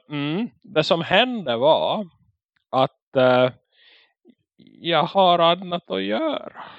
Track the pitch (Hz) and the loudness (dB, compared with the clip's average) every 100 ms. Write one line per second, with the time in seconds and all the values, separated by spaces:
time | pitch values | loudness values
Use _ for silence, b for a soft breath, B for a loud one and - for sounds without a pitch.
0 | _ 147 143 170 240 _ - 156 156 170 | _ -8 -4 -4 -6 _ -6 -2 0 0
1 | 160 190 254 233 151 117 143 123 82 180 | 2 0 0 -2 -4 0 2 2 0 -4
2 | 180 _ _ _ _ _ _ 127 131 _ | -8 _ _ _ _ _ _ -2 -2 _
3 | _ 135 127 127 127 - _ b b b | _ 0 4 4 2 -2 _ b b b
4 | b b 349 _ _ _ - 53 151 160 | b b _ _ _ _ -20 -14 -2 0
5 | 170 196 185 175 170 180 185 175 - 185 | 0 2 4 4 2 0 -4 -10 -6 -6
6 | 196 220 311 - - - B | -4 -2 -4 -6 -10 -18 B